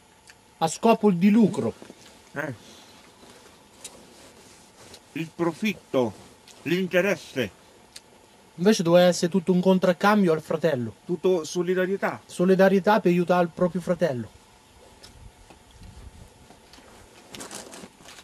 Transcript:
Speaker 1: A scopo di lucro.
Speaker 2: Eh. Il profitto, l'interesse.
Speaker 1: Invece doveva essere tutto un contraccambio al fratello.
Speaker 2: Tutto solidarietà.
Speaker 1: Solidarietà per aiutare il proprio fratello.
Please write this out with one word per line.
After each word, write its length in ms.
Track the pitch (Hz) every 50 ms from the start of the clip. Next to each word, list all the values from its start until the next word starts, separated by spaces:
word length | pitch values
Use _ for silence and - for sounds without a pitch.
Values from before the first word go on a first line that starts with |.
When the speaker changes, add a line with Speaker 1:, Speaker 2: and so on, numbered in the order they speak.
| _ _ _ _ _ - - _ _ _ _ -
Speaker 1:
A 100 | 160 165
scopo 420 | - - - 233 220 - - 208
di 200 | 180 170 180 208
lucro. 420 | 202 233 220 175 - - 113 113 - - - - - - - - - - - - -
Speaker 2:
Eh. 220 | 143 147 147 120 - - - - - - - - - - - - _ - - - - - - - - _ _ _ - - - - - - - - - - - - - - - - - - - _ - - - - - _ _ -
Il 160 | 143 165 160 -
profitto, 760 | - 170 170 160 - 214 220 190 - - _ - 135 123 110 95 - - - - - _ - - - -
l'interesse. 1040 | 147 175 185 190 175 180 180 180 202 185 156 - - - 135 120 92 - _ _ - - - - _ - - - _ _ _ _ _ _ _ _ _ _
Speaker 1:
Invece 260 | - 175 208 226 - 175
doveva 240 | 165 170 180 180
essere 240 | 180 170 - - 170
tutto 220 | - 190 170 - 185
un 80 | 180
contraccambio 720 | 180 190 190 185 - 185 175 - - 202 214 208 196 170 156
al 80 | 156
fratello. 540 | - - - - 170 165 147 127 117 110 101 - _
Speaker 2:
Tutto 400 | - 175 160 - 185 185 175 156
solidarietà. 760 | - - 180 175 175 185 180 185 180 196 190 226 180 139 110 -
Speaker 1:
Solidarietà 760 | - - - 180 190 190 180 190 196 190 196 175 208 208 220
per 120 | - 180 175
aiutare 320 | 175 175 165 180 180 175
il 60 | 165 -
proprio 260 | - 180 175 170 185
fratello. 500 | 165 175 175 170 180 156 131 120 110 104 - - _ _ _ _ _ _ _ - - - - - - - - - - - - - - - - - _ _ - - - - - - - - - - - - - - - - - - - - - - - - - - - - - - - - - - - - - - - - - - - - _ - - - - -